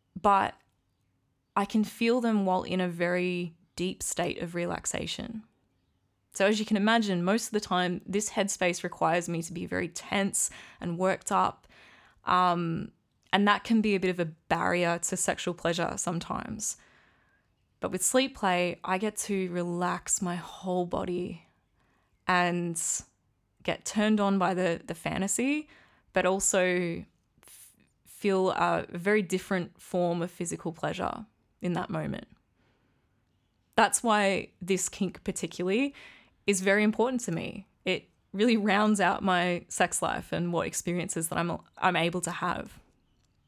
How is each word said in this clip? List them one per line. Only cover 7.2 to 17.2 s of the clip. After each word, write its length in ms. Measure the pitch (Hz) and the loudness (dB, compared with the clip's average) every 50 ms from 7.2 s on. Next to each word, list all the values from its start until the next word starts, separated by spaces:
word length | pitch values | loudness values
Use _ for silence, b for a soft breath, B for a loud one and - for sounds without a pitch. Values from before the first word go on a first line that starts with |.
| 170 | 2
most 220 | 185 208 233 - | 2 0 0 0
of 60 | - | -2
the 80 | - 208 | -4 -4
time, 420 | - - 185 180 180 175 180 - - | -2 0 0 0 0 0 -2 -4 -6
this 240 | - 180 208 208 - | -4 -4 -2 -2 -2
headspace 540 | - 226 196 196 - - 190 175 175 - - | -2 -2 -2 -2 -2 0 0 0 0 -2 -6
requires 440 | 175 - - - 160 165 175 170 175 | -8 -4 0 0 2 2 2 0 -2
me 140 | 170 165 | -4 -4
to 100 | 165 165 | -4 -6
be 140 | 165 180 180 | -8 -8 -6
very 220 | 170 180 185 180 165 | -4 -2 -2 -4 -4
tense 600 | - - - - 202 202 196 202 - - - B B B B B B B | -6 -10 -6 -2 0 0 0 0 0 -2 -2 B B B B B B B
and 180 | - 175 170 170 | -6 -6 -2 0
worked 340 | 185 190 185 - - - | 0 0 0 -2 -2 0
up. 340 | 202 185 185 - - - _ B B B B B B B B B B B _ | 0 2 2 0 -2 -6 _ B B B B B B B B B B B _
Um, 680 | - 180 180 180 180 175 175 175 165 165 - 214 - - _ _ _ _ _ _ _ | 0 2 4 4 4 2 2 0 -2 -2 -4 -6 -8 -12 _ _ _ _ _ _ _
and 160 | - 196 202 202 | 2 4 4 4
that 160 | 202 190 - | 4 2 2
can 160 | - 233 220 | 2 4 4
be 140 | 208 214 202 | 4 4 2
a 60 | 185 | 2
bit 100 | 190 185 | 2 0
of 100 | 180 180 | 0 0
a 60 | 170 160 156 - _ - | -2 -4 -6 -10 _ -2
barrier 500 | 185 170 175 185 175 175 175 170 170 175 | -2 0 2 2 2 2 2 0 0 -2
to 180 | - - 190 | -2 -4 -4
sexual 380 | 175 - - - - - 180 175 | -2 0 -2 -2 -2 -4 -6 -4
pleasure 400 | - - 170 170 175 170 - - | -2 -2 -2 0 0 -2 -2 -2
sometimes. 800 | - - 180 175 170 - - - - - - 214 208 - - - b b b b b b b b b | -4 -4 -4 -4 -4 -4 -4 -6 -6 -6 -8 -8 -6 -6 -8 -8 b b b b b b b b b